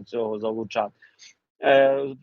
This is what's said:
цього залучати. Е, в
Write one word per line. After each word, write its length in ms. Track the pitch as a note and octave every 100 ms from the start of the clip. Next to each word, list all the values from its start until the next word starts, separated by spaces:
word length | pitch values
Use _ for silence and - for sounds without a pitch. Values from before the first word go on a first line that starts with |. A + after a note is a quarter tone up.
| G#2+
цього 340 | A#2 A2 G#2+
залучати. 540 | A2 A2 G#2+ A#2 G#2 _ _ _ - _ _ -
Е, 340 | C#3+ C3+ C3+ C#3
в 140 | C#3 C3+